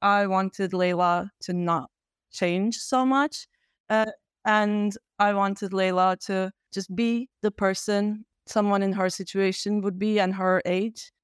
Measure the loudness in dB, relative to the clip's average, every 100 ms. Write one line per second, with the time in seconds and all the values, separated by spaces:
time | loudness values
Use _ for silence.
0 | 2 2 2 0 -2 -4 -4 0 0 2
1 | 2 2 -2 _ -6 -4 0 -2 -4 _
2 | _ _ _ -4 0 0 0 -4 -2 0
3 | 2 2 0 -4 -16 _ _ _ -2 0
4 | 0 -4 _ _ 2 2 2 0 -2 -4
5 | _ 0 2 2 0 -2 -4 0 2 4
6 | 2 0 -4 -2 -4 -8 _ -10 -8 -2
7 | 0 0 -4 _ -4 0 -2 0 -2 0
8 | 0 -4 -12 _ -4 0 2 2 0 0
9 | -2 -4 -6 -2 0 -2 -2 -2 -2 -2
10 | 0 2 0 0 2 2 0 -2 -2 -8
11 | -20 _